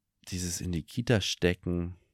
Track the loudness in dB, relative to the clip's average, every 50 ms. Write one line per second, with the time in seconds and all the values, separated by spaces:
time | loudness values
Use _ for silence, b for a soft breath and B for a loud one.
0 | _ _ _ _ -12 -8 -6 -4 -2 -2 -4 -4 -4 -2 -2 -2 -4 -4 -6 -2
1 | 2 4 4 4 4 0 -2 2 2 2 2 2 -2 -2 -2 -2 -2 -4 -6 -12
2 | _ _